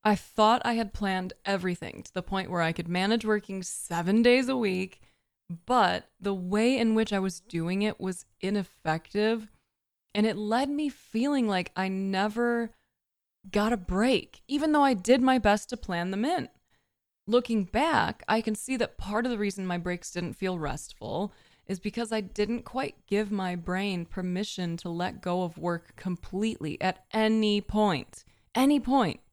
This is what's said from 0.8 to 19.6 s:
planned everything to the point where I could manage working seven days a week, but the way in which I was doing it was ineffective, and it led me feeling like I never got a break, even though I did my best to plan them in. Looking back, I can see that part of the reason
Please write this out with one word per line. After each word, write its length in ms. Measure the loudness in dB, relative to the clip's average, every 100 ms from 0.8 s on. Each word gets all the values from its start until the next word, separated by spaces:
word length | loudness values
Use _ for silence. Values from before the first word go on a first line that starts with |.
| -2
planned 400 | -4 -2 -2 -4 -8 -4
everything 580 | -2 -2 -4 -8 -12
to 100 | -10
the 80 | -10
point 300 | -4 -4 -2
where 100 | 0
I 120 | 0
could 140 | -2 -4
manage 380 | -2 2 2 2
working 380 | -2 -2 -8
seven 580 | -8 -10 -6 -2 2 6
days 280 | 8 6 4
a 80 | 0
week, 440 | 0 -2 -4 -10 -20 _ _ _ _ -14 0
but 440 | 4 4 2 -4 _
the 140 | -4
way 440 | -4 0 2 4 4
in 160 | 4
which 200 | 2 2
I 60 | 0
was 200 | -2 -6
doing 420 | _ -4 -2 0
it 180 | 0 -2
was 260 | -6 -6 -12 _
ineffective, 1080 | -2 -2 -4 _ -4 -4 -2 0 0 0 -6 _ _ _ _ _ _
and 120 | 2 2
it 120 | 2
led 320 | 0 0 0
me 200 | 0 -2
feeling 580 | -6 -6 -2 2 2 2
like 240 | 0 -2 -4
I 120 | -2
never 840 | -2 -2 0 0 0 0 0 -4 -10 _ _ _ _ _ _ -4
got 240 | 0 2
a 40 | 0
break, 640 | -2 0 2 2 -2 -20 -4
even 240 | -2 2
though 120 | 4
I 100 | 4
did 280 | 4 6 6
my 160 | 6 4
best 300 | 4 2 0
to 80 | -10
plan 340 | -4 -4 -2
them 140 | -2 -2
in. 240 | -2 -4 _ _ _ _ _ _ _ 2
Looking 360 | 2 2 -2
back, 600 | 0 0 2 2 0 -4 -2
I 140 | 0
can 120 | 0
see 240 | -6 -4 -2
that 200 | -2 -4
part 280 | -4 -2 -2
of 60 |
the 60 | 0
reason 280 | -2 -2